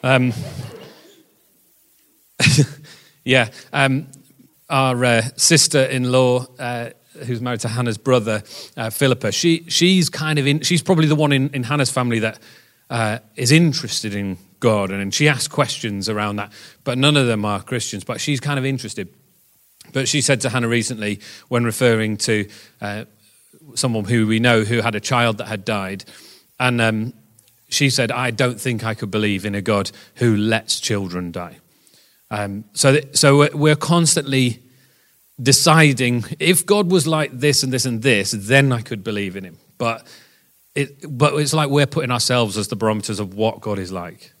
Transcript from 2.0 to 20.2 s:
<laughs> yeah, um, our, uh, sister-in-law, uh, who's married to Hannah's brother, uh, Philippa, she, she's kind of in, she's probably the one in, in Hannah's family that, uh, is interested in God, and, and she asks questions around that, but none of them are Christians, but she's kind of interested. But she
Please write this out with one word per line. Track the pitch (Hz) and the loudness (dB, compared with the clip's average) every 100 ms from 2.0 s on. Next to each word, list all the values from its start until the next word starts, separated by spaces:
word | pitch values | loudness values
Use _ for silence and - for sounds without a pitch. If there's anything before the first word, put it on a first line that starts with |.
| _ _ _ - | _ _ _ 0
<laughs> | - 127 139 - - - _ _ | 2 4 2 -2 -20 -20 _ _
yeah, | - 131 110 - - | 2 2 2 -4 -8
um, | 143 135 135 - - _ _ _ _ - | 0 2 0 -4 -20 _ _ _ _ -4
our, | 135 135 123 123 | 0 0 2 2
uh, | 113 117 - | 2 0 -2
sister-in-law, | - 165 - 147 131 131 127 127 127 123 131 - | 4 4 4 2 2 0 2 4 4 2 -2 -10
uh, | 123 120 120 - _ 156 123 | -8 -6 -10 -16 _ -14 -6
who's | 117 | -4
married | 123 117 | -4 -4
to | 113 | -4
Hannah's | 117 120 107 | -2 -2 -2
brother, | - 127 110 107 - - - - | 2 2 2 -4 -6 -20 -18 -10
uh, | 113 | -8
Philippa, | - 139 127 110 | 0 0 2 -2
she, | - 170 165 - | 0 0 0 -2
she's | - 180 185 165 | 2 4 4 2
kind | - 156 151 | -2 -2 0
of | 135 | 2
in, | 151 | 0
she's | - 175 | 2 0
probably | - 175 156 | 2 4 4
the | 151 | 4
one | 147 | 4
in, | 135 135 | 2 0
in | 139 | -4
Hannah's | 117 147 131 | -4 -2 0
family | 131 123 113 | 0 0 0
that, | 110 - - - _ _ _ | -2 -6 -20 -20 _ _ _
uh, | 117 107 110 _ - | -2 -2 -4 _ -4
is | 123 | 4
interested | 156 170 131 110 - 110 101 | 6 4 0 -6 -6 -6 -6
in | 98 87 _ _ | -6 -8 _ _
God, | 120 104 98 | 2 2 0
and, | 98 | -4
and | 98 | -4
she | - 151 | 0 0
asks | 127 - | 0 -4
questions | - 131 - 113 101 98 | -2 -4 -4 -6 -6 -6
around | 104 104 104 | -4 -4 -6
that, | 104 - - _ | -10 -16 -20 _
but | - 127 | -6 0
none | 143 147 | 2 4
of | 123 | 2
them | 110 104 | 0 -2
are | 101 | -4
Christians, | - 123 - 101 | -4 -6 -6 -10
but | - 113 | -8 -8
she's | - 135 | -4 -4
kind | 143 139 | -4 -4
of | 131 | -4
interested. | 135 - - 92 _ _ _ _ _ _ _ - | -4 -8 -10 -12 _ _ _ _ _ _ _ -6
But | 135 135 | -4 -2
she | 147 | 0